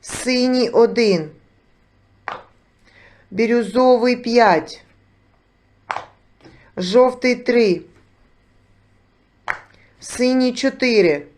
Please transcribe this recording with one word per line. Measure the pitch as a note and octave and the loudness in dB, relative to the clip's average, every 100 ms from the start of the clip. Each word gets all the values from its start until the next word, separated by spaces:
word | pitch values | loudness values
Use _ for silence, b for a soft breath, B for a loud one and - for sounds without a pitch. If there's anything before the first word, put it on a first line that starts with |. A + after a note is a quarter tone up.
синій | - - - B3+ B3 B3+ A#3+ | -14 -10 -4 -2 0 0 0
один, | G#3 A#3 G3 A3 F#3 D3+ - _ _ _ _ _ _ _ _ - - - _ _ _ b b b b b | 2 2 2 0 0 -4 -14 _ _ _ _ _ _ _ _ -16 -16 -20 _ _ _ b b b b b
бірюзовий | F#3+ A3 A#3+ G#3 A3 B3+ B3 A#3+ B3 | -4 0 0 -2 0 4 4 2 -2
п'ять, | A#3+ A#3 A3 E3+ D#3 - _ _ _ _ _ _ _ _ _ _ _ - - _ _ _ b b b - | 0 2 4 2 -2 -18 _ _ _ _ _ _ _ _ _ _ _ -12 -12 _ _ _ b b b -12
жовтий | F3+ A3 B3+ B3+ B3+ B3 | -2 2 2 0 -2 -2
три, | B3 A#3+ A3 E3+ - _ _ _ _ _ _ _ _ _ _ _ _ _ _ _ - - - b b b | 0 0 2 0 -6 _ _ _ _ _ _ _ _ _ _ _ _ _ _ _ -10 -10 -12 b b b
синій | - - B3 B3+ B3+ | -16 -4 0 0 0
чотири | B3 C4+ C4 B3+ A3+ F3 C#3+ D3 | 0 -4 -2 0 2 2 0 -6